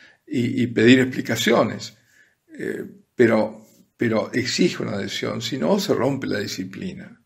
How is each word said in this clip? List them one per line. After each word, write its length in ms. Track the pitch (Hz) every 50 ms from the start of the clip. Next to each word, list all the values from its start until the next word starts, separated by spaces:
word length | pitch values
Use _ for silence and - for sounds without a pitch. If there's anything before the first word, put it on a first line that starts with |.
| - - _ _ _
y, 360 | - - 120 117 123 117 127 123
y 40 | 120
pedir 320 | 117 - 110 120 127 131
explicaciones, 960 | 123 131 - - - - 117 117 - 214 233 202 131 107 101 - - - - _ _ _ _ _ _ _ _ _ _ _ 320
eh, 280 | 269 - - - - - - - - _ _ _
pero, 500 | - 123 110 113 110 104 107 - - - _ _ _ _ _ _
pero 340 | - 117 117 110 107 95 - -
exige 500 | 127 104 - - - 185 170 - - 120
una 100 | 117 104
adhesión, 480 | 101 101 101 - - - 117 107 113
si 160 | 120 - 147
no 240 | 131 147 165 196 202
se 140 | 190 - 127
rompe 320 | 98 113 139 139 139 -
la 120 | 104 101 104
disciplina. 800 | 101 - - - 98 - - - - 185 - 190 - - - _ _